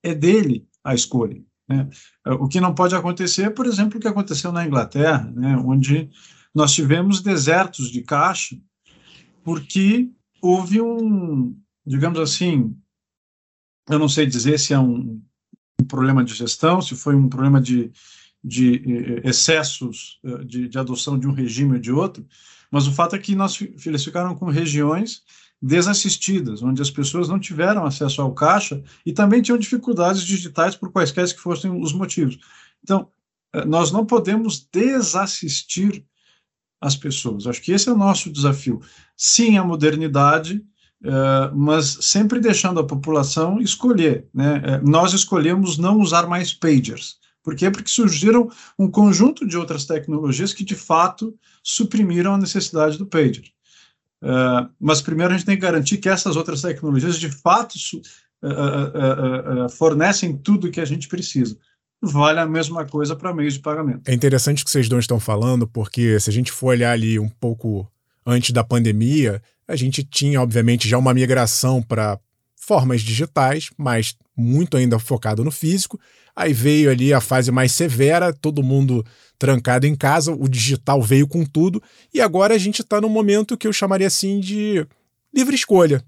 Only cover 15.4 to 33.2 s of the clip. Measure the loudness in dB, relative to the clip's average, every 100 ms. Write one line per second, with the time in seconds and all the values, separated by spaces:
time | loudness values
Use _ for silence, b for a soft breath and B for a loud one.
15.4 | _ _ _ -4 -2 0 2 2 0 -4
16.4 | -8 0 0 0 -2 -8 0 2 2 0
17.4 | 2 4 2 -2 -2 b b b b _
18.4 | -8 0 2 2 -2 -6 -6 -6 -2 0
19.4 | 2 0 -2 -8 -12 -12 -20 -16 -14 -12
20.4 | -10 -10 -8 -6 -6 -8 -4 -4 -2 -4
21.4 | -4 0 0 0 0 -2 -2 -8 -20 b
22.4 | b b b 0 0 2 0 0 -4 -2
23.4 | -2 -4 -12 -10 -6 -6 -4 -6 -6 -6
24.4 | -2 -2 0 0 0 0 -4 -8 b b
25.4 | b _ 0 2 2 0 -2 -4 -2 -2
26.4 | -2 -4 -2 -2 -2 -4 -4 -2 -2 -4
27.4 | -6 -2 0 0 -2 -2 -4 -2 -4 0
28.4 | 2 2 0 -10 B B -6 2 4 4
29.4 | 4 0 0 -4 -2 0 0 0 -2 -4
30.4 | -4 0 0 -2 -6 -2 0 0 -4 -4
31.4 | -6 -4 -4 -4 -4 -4 -4 -2 -2 -4
32.4 | b b b b -2 -2 -2 _